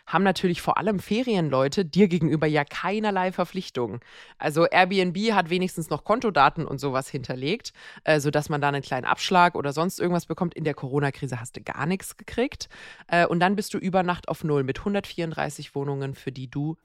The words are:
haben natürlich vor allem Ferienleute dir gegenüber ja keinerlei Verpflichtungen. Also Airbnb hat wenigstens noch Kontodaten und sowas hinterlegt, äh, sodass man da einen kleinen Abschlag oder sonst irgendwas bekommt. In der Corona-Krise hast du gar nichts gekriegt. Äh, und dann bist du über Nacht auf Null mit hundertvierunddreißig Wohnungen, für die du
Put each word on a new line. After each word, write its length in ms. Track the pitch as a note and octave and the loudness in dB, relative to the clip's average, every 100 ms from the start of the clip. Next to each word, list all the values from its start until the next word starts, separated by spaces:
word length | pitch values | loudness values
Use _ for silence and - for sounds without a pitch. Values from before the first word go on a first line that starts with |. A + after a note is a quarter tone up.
| - | -2
haben 180 | E3+ | 2
natürlich 380 | G3 F3+ F#3 F3 | 2 2 0 0
vor 160 | - - | 0 0
allem 220 | F#3+ F#3 | 0 -2
Ferienleute 840 | - G#3+ B3+ G3 D#3 C3 C3+ G3+ | -2 -2 0 0 2 2 2 0
dir 240 | E3+ F3 G3+ | 0 4 4
gegenüber 400 | F3 E3 D3+ D#3 | 4 2 2 2
ja 160 | D3+ | 0
keinerlei 720 | C#3+ - F3+ G#3+ G#3+ F#3+ F#3 | -2 -4 -4 -2 0 0 -2
Verpflichtungen. 680 | F#3 F3 F#3 - C3 A#2 A#2 - - - - | -2 -4 -4 -8 -6 -4 -6 -14 -20 -20 -6
Also 280 | D3+ D3+ E3 | -2 2 4
Airbnb 680 | F3 F#3 G3 F3+ E3+ A3+ | 6 4 4 0 0 0
hat 160 | G3+ E3 | 2 2
wenigstens 400 | F3+ F#3 - D#3+ | 0 -2 -4 -4
noch 160 | D3 - | -4 0
Kontodaten 600 | A3+ A#3 D#3 C#3 E3 C#3+ | 0 2 6 6 4 -6
und 120 | C3+ | -4
sowas 320 | C#3 C3 C#3 | -2 -2 -4
hinterlegt, 640 | C#3 A#2+ B2+ C#3 D3 - - - - - | -8 -6 -6 -4 -4 -6 -18 -20 -8 2
äh, 160 | D3+ | 4
sodass 260 | C#3+ D3 D3 | 4 0 0
man 140 | D3 | 0
da 80 | C#3+ | 0
einen 120 | C#3 | 0
kleinen 240 | - D#3 - | -2 -4 0
Abschlag 500 | - - F3+ F3 - | -2 2 6 6 4
oder 180 | C#3+ | -4
sonst 260 | D3 F3+ - | -2 -2 0
irgendwas 280 | F3 F3 - | 0 0 -2
bekommt. 260 | D#3+ F3 | -4 -4
In 100 | - | -2
der 120 | D#3 C3+ | -4 -4
Corona-Krise 680 | C3 C#3+ C#3 - C3 B2 | -2 0 0 -2 -8 -8
hast 160 | A#2 - | -10 -12
du 40 | |
gar 240 | - - D3 | -12 -6 -2
nichts 300 | F#3+ - - | -2 -6 -18
gekriegt. 540 | - - C4+ - - - - - - | -10 -4 -4 -4 -14 -16 -20 -20 -2
Äh, 180 | E3+ E3+ | 2 4
und 160 | E3+ | 4
dann 160 | F3+ G3+ | 2 2
bist 160 | - | -2
du 60 | G3 | -4
über 220 | F#3 F#3 | 0 0
Nacht 280 | F3+ F3 - | 0 -2 -4
auf 160 | D#3+ D#3 | -6 0
Null 180 | D3 | 0
mit 220 | C3 B2+ G3+ | 0 -4 -2
hundertvierunddreißig 880 | G3+ - - E3 D3+ D3 C#3+ C#3+ C#3+ | -4 -4 -6 -6 -2 -4 -6 -10 -6
Wohnungen, 400 | C#3 C#3 C#3 C3 | -4 -4 -6 -6
für 160 | - | -10
die 180 | B2+ B2+ | -10 -8
du 280 | C#3+ D3 D#3+ | -4 -4 -6